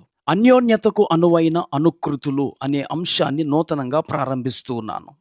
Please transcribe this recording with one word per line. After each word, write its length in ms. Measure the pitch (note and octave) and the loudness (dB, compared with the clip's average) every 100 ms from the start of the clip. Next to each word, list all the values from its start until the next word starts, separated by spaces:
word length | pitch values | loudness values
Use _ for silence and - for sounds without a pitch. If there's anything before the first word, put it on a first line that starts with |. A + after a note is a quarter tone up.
| _ _ - | _ _ -2
అన్యోన్యతకు 800 | F3 B3 B3+ A#3+ G#3+ G#3+ G#3 G3+ | 2 6 6 4 2 2 2 2
అనువైన 520 | E3 F3 E3+ E3 E3+ - | 2 4 4 2 0 -2
అనుకృతులు 840 | C#3+ E3 - - C#3+ D3 C#3 C3+ - | -2 0 -2 -6 -6 -4 -4 -4 -6
అనే 180 | C3+ C#3+ | -4 -4
అంశాన్ని 640 | - D#3 F3+ - C3 C#3+ | -4 -6 -2 -2 -2 -2
నూతనంగా 560 | D3+ D3+ E3+ D3 B2+ D3+ | 0 0 0 -4 -2 -4
ప్రారంభిస్తూ 760 | - D3+ C3 C3 B2 - - A#2 | -2 -4 -4 -4 -4 -6 -6 -8
ఉన్నాను. 320 | G#2+ F#2+ - _ | -8 -12 -14 _